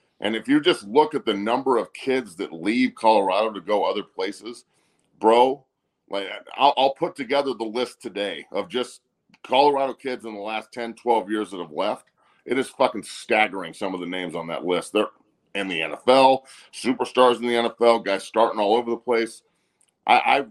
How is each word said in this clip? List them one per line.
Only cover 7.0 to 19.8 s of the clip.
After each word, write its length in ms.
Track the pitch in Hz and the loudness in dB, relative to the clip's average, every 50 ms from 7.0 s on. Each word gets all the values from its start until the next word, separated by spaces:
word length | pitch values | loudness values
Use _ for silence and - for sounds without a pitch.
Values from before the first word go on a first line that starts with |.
| 170 180 175 | -6 -6 -6
together 380 | - 135 110 135 143 139 135 123 | -8 -6 -2 -2 -2 -2 -2 -4
the 100 | 104 113 | -6 -6
list 380 | 110 107 123 123 113 - _ | -6 -4 -4 -4 -6 -8 _
today 440 | - 117 92 101 101 101 87 73 73 - | -16 -12 -8 -6 -6 -6 -6 -10 -12 -8
of 160 | - 101 101 87 | -8 -8 -6 -4
just 320 | 85 123 123 - - - _ _ _ _ _ _ _ _ | -4 -6 -6 -6 -10 -20 _ _ _ _ _ _ _ _
Colorado 520 | - - 127 127 143 147 143 135 135 135 120 | -8 -2 2 4 4 4 4 2 -2 -4 -4
kids 320 | _ - 135 127 113 110 | _ -8 -8 -8 -8 -10
in 80 | 113 107 | -12 -12
the 60 | 101 | -10
last 300 | 101 107 110 107 107 _ | -8 -6 -6 -8 -8 _
ten, 220 | - 123 120 113 | -10 -8 -8 -8
twelve 380 | 110 - - 120 117 110 92 98 | -8 -6 -2 0 0 0 0 -2
years 200 | 107 107 107 92 | -4 -4 -4 -6
that 80 | 95 92 | -8 -10
have 120 | 87 80 | -10 -8
left. 360 | 76 80 95 104 123 - _ _ _ _ _ _ _ _ - | -4 -2 -2 -2 -2 -4 _ _ _ _ _ _ _ _ -6
It 120 | - 120 131 | -4 -2 -2
is 120 | 127 - | -2 -4
fucking 320 | - - 135 127 - 104 | -2 0 0 0 0 -2
staggering, 720 | 90 - - - - - 113 107 107 101 87 98 90 82 82 | -12 -12 -16 -12 -4 0 2 2 2 0 -2 -8 -10 -10 -10
some 200 | - 104 95 95 | -8 -6 -6 -6
of 60 | 90 | -6
the 60 | 90 | -8
names 280 | 87 90 92 92 85 80 | -6 -8 -8 -8 -8 -8
on 120 | 85 82 82 | -8 -8 -8
that 160 | 82 64 67 | -8 -6 -2
list. 300 | 87 90 85 - - - | 0 -2 -2 -2 0 0
They're 120 | 104 104 - _ _ _ _ _ _ _ _ - | 0 0 -2 _ _ _ _ _ _ _ _ -8
in 140 | 101 101 98 | -6 -6 -4
the 140 | 90 80 | -4 -4
N 100 | 80 78 | -4 -6
F 160 | 76 - - 120 | -8 -4 4 6
L, 380 | 127 135 135 135 135 131 - - - - - - | 6 8 8 6 4 2 -2 -10 -20 -20 -20 -20
superstars 640 | - - - 120 131 117 127 120 - 123 127 123 120 | -14 -6 -2 -2 -2 -2 -2 -2 4 4 6 6 4
in 100 | 110 117 | 2 0
the 80 | 120 120 | 0 0
N 120 | 117 117 | 0 0
F 140 | 113 - - | 0 0 2
L, 180 | 117 117 117 113 | 4 4 4 4
guys 260 | 92 98 98 95 - | 2 -2 -4 -4 -4
starting 340 | - - - - - - 110 | -4 0 2 2 2 2 0
all 160 | 104 101 107 | 0 2 2
over 160 | 120 120 117 | 0 0 -2
the 60 | 117 | -6
place. 460 | 117 - 123 120 113 113 113 - - _ _ _ _ _ _ _ _ | -6 -2 -2 0 0 0 -2 -6 -14 _ _ _ _ _ _ _ _